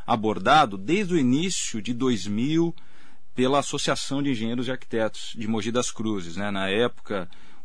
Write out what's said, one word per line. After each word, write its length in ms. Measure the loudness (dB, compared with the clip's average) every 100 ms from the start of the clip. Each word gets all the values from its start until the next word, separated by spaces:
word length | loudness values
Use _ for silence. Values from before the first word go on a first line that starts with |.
| 0
abordado 720 | 2 2 2 6 6 6 0
desde 360 | 0 0 2
o 40 | 2
início 640 | 4 2 2 -2 -2 -4
de 120 | -2
dois 320 | 0 2 2 0
mil 480 | 0 2 2 0 -2 -8 -8 -8 -8 -6 0
pela 240 | 2 2
Associação 640 | 0 -2 -2 -2 -2 0
de 60 | 0
Engenheiros 400 | 0 -2 -2 -2
e 20 |
Arquitetos 600 | -4 -2 0 0 -2 -6 -4
de 100 | 0
Mogi 280 | 0 2
das 180 | 0 0
Cruzes, 460 | -2 -2 -2 -2 -4
né? 140 | -2
Na 180 | 0 0
época, 600 | 2 2 0 -4 -4 -4 -6 -8 -6